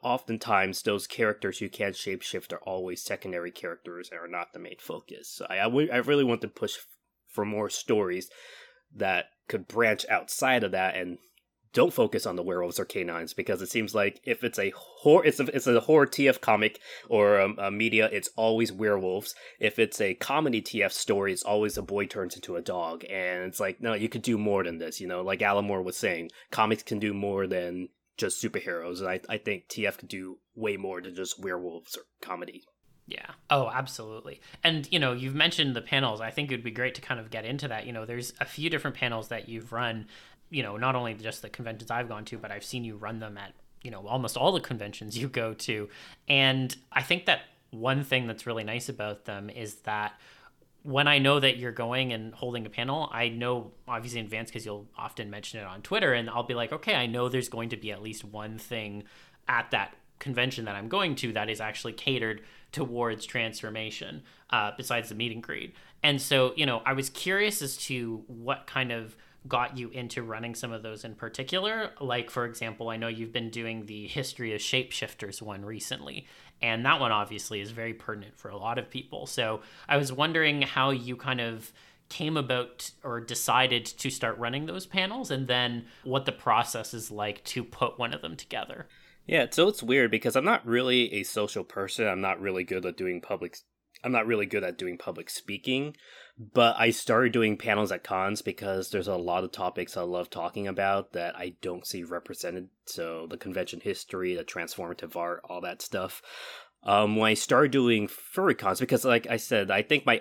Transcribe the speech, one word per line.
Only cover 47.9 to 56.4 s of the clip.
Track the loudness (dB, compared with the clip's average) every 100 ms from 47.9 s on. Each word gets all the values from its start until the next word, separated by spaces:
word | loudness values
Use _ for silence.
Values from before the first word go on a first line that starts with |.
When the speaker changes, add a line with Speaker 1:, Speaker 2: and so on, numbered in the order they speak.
| 0
Speaker 2:
thing | 2 0 0
that's | -6 -4
really | -6
nice | -4 -6 -6
about | -6 -6 -6
them | -8 -8 -10
is | -10 -12 -8
that | -4 -2 -4 -8 -20 -20 -20 _ _ _
when | -2 4 6
I | 6
know | 8 6
that | 6 4
you're | -2
going | -4 -2 0 0
and | -2 -8
holding | -6 -6 -6 -6
a |
panel, | -4 -2 -2 -4
I | -2 -2
know | 0 -2 -2 -4 -14 -8
obviously | -6 -6 -8
in | -6
advance | -6 -6
'cause | -8
you'll | -8 -10 -12 -12
often | -10 -10 -10
mention | -10 -12 -12
it | -12
on | -12
Twitter, | -2 2 4
and | 4 2
I'll | -2